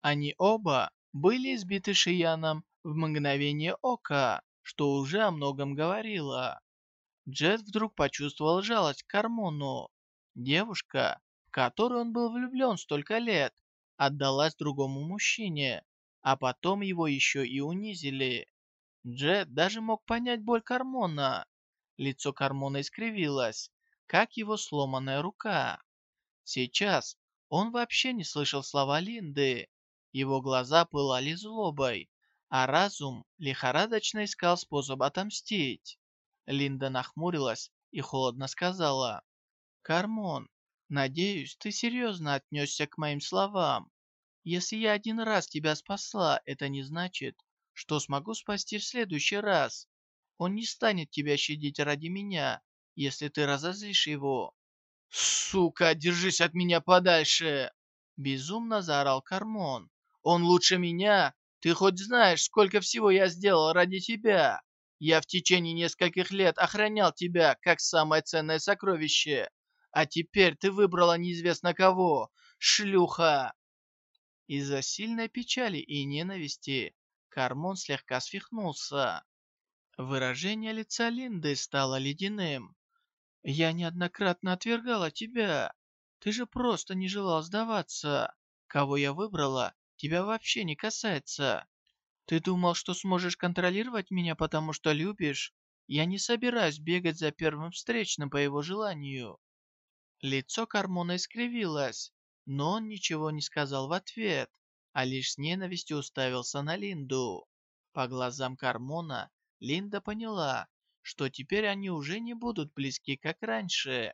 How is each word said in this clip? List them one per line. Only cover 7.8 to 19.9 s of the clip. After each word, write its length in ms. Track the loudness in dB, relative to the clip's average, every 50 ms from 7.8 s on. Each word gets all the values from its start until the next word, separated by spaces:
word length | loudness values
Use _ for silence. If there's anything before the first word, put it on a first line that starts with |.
| -2 -2 _
почувствовал 680 | 0 0 0 0 -2 -6 -6 -4 0 2 4 4 4
жалость 400 | 2 0 2 2 2 2 0 -4
к 80 | -10 _
Кармону. 800 | 0 0 0 0 -2 -2 -4 -4 -4 -4 -4 -4 -4 -6 -8 -10 _ _ _ _ _ _ _ _ _
Девушка, 840 | -8 0 2 2 2 2 0 -4 -8 -8 _ -2 0 0 0 0 -4 _ _ _ _ _ _
в 20 |
которую 520 | 0 2 2 2 _ 0 0 0 2 0
он 100 | -2 -2
был 200 | -2 0 0 0
влюблён 460 | 0 -2 -4 -4 0 0 2 2 2 -2
столько 400 | -2 -4 -4 -4 -2 -2 -2 -2
лет, 340 | 0 2 2 2 2 0 _ _ _ _ _ _ _ _ _
отдалась 580 | 0 0 0 2 2 0 2 4 4 2 2 0
другому 480 | _ -4 -4 0 0 -2 -2 -2 -6
мужчине, 800 | -6 -8 -6 -2 -2 -2 -2 -2 -4 -4 -2 -2 -2 -2 -2 -4 -8 _ _ _ _ _ _ _
а 140 | 0 0 0
потом 440 | 2 0 -4 -4 _ -2 -2 0 0
его 280 | -2 -4 -2 0 0 0
ещё 340 | 2 2 2 0 2 -2
и 160 | -4 -2 -2 -4
унизили. 880 | -4 -2 -4 -4 -6 -6 -8 -6 -6 -6 -2 0 0 0 -2 -4 -6 _ _ _ _ _ _ _ _ _ _ _ _
Джет 480 | -12 -8 -2 2 2 4 2 2 -2
даже 280 | 0 2 2 2 2 -4
мог 240 | -2 -2